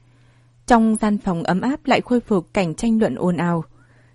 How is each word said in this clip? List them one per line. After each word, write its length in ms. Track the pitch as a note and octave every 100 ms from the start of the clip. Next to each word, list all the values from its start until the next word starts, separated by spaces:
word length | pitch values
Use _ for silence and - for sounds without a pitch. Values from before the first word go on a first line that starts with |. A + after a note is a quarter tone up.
| _ _ _ _ _ _ -
Trong 300 | A#3 A3 A3
gian 220 | G#3+ G#3+
phòng 240 | G3 E3+
ấm 180 | - F3+
áp 260 | B3+ D4+ -
lại 140 | G#3+
khôi 200 | - B3
phục 340 | - G3 -
cảnh 200 | G#3 F3
tranh 240 | D#3 A#3 A3
luận 160 | F#3
ồn 220 | B2+ F3+ F3
ào. 280 | F3 E3+ - - _ _ _